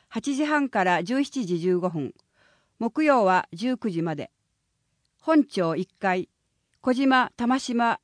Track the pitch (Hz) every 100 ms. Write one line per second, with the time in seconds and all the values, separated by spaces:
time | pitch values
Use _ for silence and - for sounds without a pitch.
0 | _ 226 277 269 302 302 277 208 185 175
1 | 175 254 277 269 185 175 175 180 175 165
2 | 123 - _ _ _ _ _ - 226 -
3 | 311 262 190 185 - 170 240 254 226 165
4 | 165 147 - _ _ _ _ _ _ _
5 | _ _ - 320 - 190 165 156 185 _
6 | 196 185 - _ _ _ _ _ 262 247
7 | 277 262 240 - 240 254 - 233 233 -